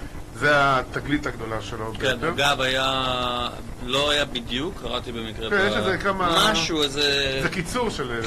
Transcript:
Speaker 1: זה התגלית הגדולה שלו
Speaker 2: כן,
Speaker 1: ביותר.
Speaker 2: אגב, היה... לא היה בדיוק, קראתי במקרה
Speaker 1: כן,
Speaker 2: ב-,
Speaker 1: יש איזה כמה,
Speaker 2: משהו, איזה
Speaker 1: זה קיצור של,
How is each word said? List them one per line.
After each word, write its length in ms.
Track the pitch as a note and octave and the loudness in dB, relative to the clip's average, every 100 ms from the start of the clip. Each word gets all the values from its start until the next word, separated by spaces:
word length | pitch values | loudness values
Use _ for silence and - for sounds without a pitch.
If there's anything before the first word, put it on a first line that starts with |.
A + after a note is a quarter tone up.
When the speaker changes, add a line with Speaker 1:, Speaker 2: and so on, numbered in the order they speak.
| - - - A2 | -8 -10 -10 0
Speaker 1:
זה 160 | C#3+ D3 | 4 6
התגלית 680 | C#3 C3 B2 C3+ B2 C#3+ C#3+ | 6 4 0 -4 -2 -2 -2
הגדולה 360 | A#2 A2 A2 | -4 -4 -4
שלו 320 | G#2 A2+ A2 A2 | -4 -6 -6 -2
Speaker 2:
כן, 200 | C3+ B2 | -2 0
Speaker 1:
ביותר. 80 | D3+ | -2
Speaker 2:
אגב, 320 | E3+ C#3+ C3+ | 2 2 2
היה... 840 | C3 C3 C3 C3 C3 B2+ B2 B2 A#2+ A#2+ A2+ A2 B2 | 0 2 0 0 0 0 -2 -2 -4 -6 -10 -8 -2
לא 240 | C3+ D3 | 0 2
היה 140 | D3 C#3 | 2 0
בדיוק, 480 | B2 A2+ A#2+ E3+ - | -4 -4 -2 -4 -4
קראתי 300 | B2 B2 B2 | -4 -4 -4
במקרה 380 | A#2 A2 G#2+ A2 | -6 -6 -6 0
Speaker 1:
כן, 60 | G3+ | 2
Speaker 2:
ב-, 100 | G3+ | 2
Speaker 1:
יש 40 | G#3+ | 2
איזה 200 | G#3 E3+ | 0 0
כמה, 540 | G3 F#3+ F3 E3+ G#3 | 0 2 2 4 4
Speaker 2:
משהו, 320 | G#3+ E3 D#3+ | 2 0 0
איזה 560 | C#3+ C#3 C#3+ C#3+ C#3 C3+ | 0 2 2 2 2 0
Speaker 1:
זה 60 | E3 | 0
קיצור 400 | F#3 E3+ B3 A3 | 0 -2 0 0
של, 320 | - B2+ A#2 | 0 -2 -2